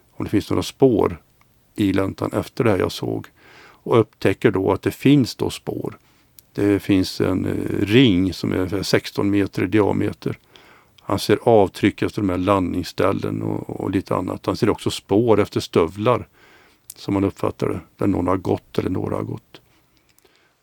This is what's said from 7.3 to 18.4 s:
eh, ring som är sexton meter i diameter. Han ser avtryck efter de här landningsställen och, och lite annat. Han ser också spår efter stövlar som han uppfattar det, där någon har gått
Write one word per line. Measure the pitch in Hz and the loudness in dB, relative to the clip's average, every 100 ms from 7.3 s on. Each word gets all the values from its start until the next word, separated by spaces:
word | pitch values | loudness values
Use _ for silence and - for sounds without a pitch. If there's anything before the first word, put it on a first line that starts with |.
| 92 98 | 0 -2
eh, | 101 - - 98 | -4 -4 -2 2
ring | 117 131 90 95 | 6 6 4 2
som | 85 - | -2 -2
är | 92 92 98 | -2 -2 -4
sexton | 92 104 - - 101 | -2 -2 -2 -4 0
meter | 101 95 - | 0 0 -2
i | 101 | 0
diameter. | 107 98 98 101 - - - _ - - - _ _ | 2 2 0 -4 -4 -8 -8 _ -20 -20 -20 _ _
Han | - 98 | -4 -2
ser | - 104 | 2 2
avtryck | - 113 92 - 104 - | 6 6 4 2 -2 0
efter | 95 - | -4 -2
de | 98 | -2
här | 90 | 0
landningsställen | 92 98 87 87 - - 95 101 - 53 | 2 2 0 -4 -6 -2 0 0 -4 -4
och, | 53 52 - | -4 -6 -8
och | - 71 | -8 -4
lite | 95 - 101 | -2 -2 -4
annat. | 95 98 - | -4 -6 -6
Han | 92 | -2
ser | 110 | 0
också | 85 - | 0 -4
spår | - - 101 120 101 | -6 0 2 4 2
efter | 98 110 | 2 -4
stövlar | - 113 85 98 110 110 - _ _ _ _ _ - - | -2 0 0 0 0 0 -4 _ _ _ _ _ -20 -12
som | - 98 | -4 0
han | |
uppfattar | 98 - 104 - 107 | 0 -2 -6 -4 -4
det, | 98 - - | -6 -10 -4
där | 101 | -2
någon | 90 90 | 0 0
har | |
gått | 95 | -2